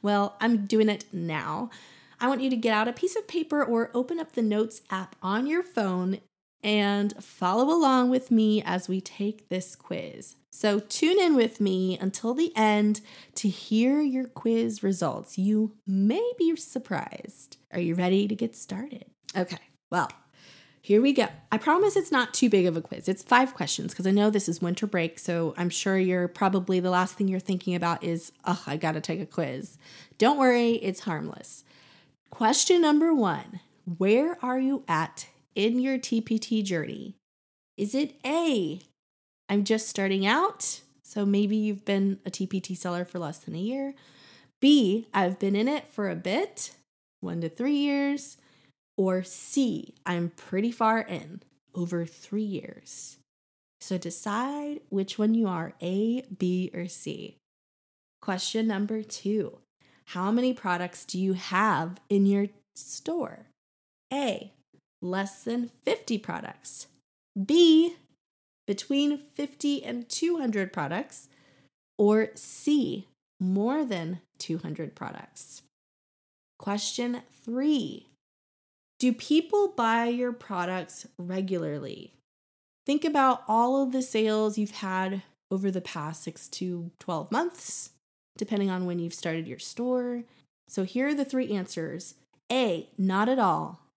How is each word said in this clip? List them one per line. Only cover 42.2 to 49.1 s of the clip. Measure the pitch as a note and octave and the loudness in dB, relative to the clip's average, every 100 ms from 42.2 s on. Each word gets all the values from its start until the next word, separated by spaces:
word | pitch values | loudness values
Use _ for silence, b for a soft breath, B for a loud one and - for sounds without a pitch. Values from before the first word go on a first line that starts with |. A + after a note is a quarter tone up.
a | - | -6
T | - F#3 | -6 -4
P | F#3+ | -4
T | - F#3 | -6 -6
seller | F3+ F3 | -4 -4
for | F3+ F3+ | -6 -6
less | D#3 - | -8 -10
than | - E3 | -10 -6
a | |
year. | G3+ C4+ C#4 C#4 B B B B B _ | -6 -4 -6 -10 B B B B B _
B, | C4+ D4 G#3 G#3+ A#3 | 6 8 6 2 0
I've | G3 F3+ F#3 | 0 0 0
been | G3 G3 | 0 2
in | A#3 | 2
it | D4 - | -2 -6
for | - G3+ | -6 -4
a | E3+ | -4
bit, | F3+ A3+ G4 - - - _ _ _ _ | -2 -2 -2 -6 -10 -12 _ _ _ _
one | F#3 E3+ | -8 -6
to | E3 | -6
three | - B3+ C#4+ | -4 -2 0
years. | C#4+ C#4+ C#4 C#4+ - - b b b _ _ - | 2 0 0 -2 -8 -18 b b b _ _ -2
Or | F#3+ | 0